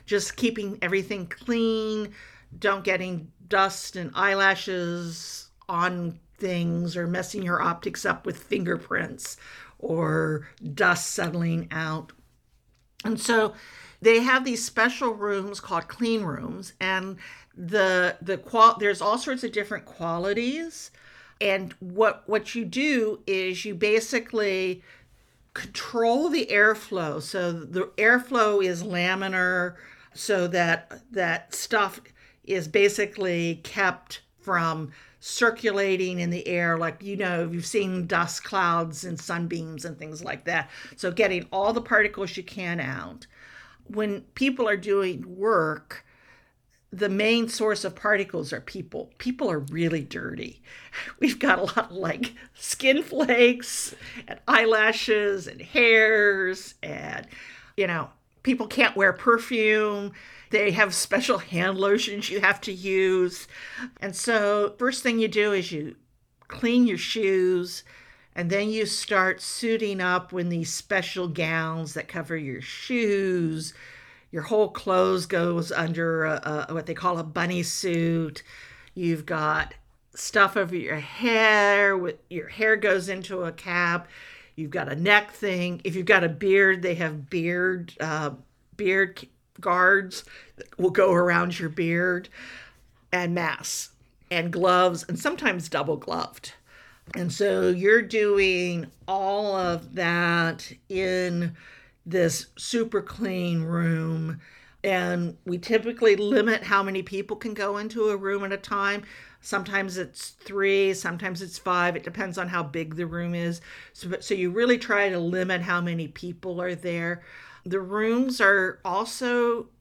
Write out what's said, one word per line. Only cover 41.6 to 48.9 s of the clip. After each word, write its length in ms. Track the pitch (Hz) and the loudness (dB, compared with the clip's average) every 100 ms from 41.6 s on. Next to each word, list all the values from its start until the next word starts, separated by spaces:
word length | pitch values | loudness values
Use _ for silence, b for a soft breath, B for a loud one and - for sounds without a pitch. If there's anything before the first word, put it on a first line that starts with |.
| 208 | 0
the 80 | 233 | 0
particles 560 | - 214 208 196 185 185 | 2 4 4 0 -8 -8
you 60 | |
can 360 | 175 202 180 170 | -12 -8 -6 -6
out. 460 | 147 90 - - - B B B B B - | -6 -8 -12 -16 -20 B B B B B -10
When 340 | 208 214 202 - - | -6 -4 -6 -10 -2
people 320 | 269 262 220 | 0 2 0
are 80 | 196 | 0
doing 460 | 202 196 185 147 180 185 | 0 0 0 -4 -10 -4
work, 680 | 214 196 156 147 - - b b b b b _ _ _ _ | 2 2 2 -4 -10 -18 b b b b b _ _ _ _
the 180 | 185 208 | -4 -2
main 400 | 190 214 233 226 | 2 2 2 0
source 340 | - 214 202 | 0 0 0
of 120 | 190 - | -4 -4
particles 580 | 208 202 196 170 131 | 0 0 0 -6 -6
are 80 | 113 | -8
people. 500 | - 190 170 | -10 -12 -10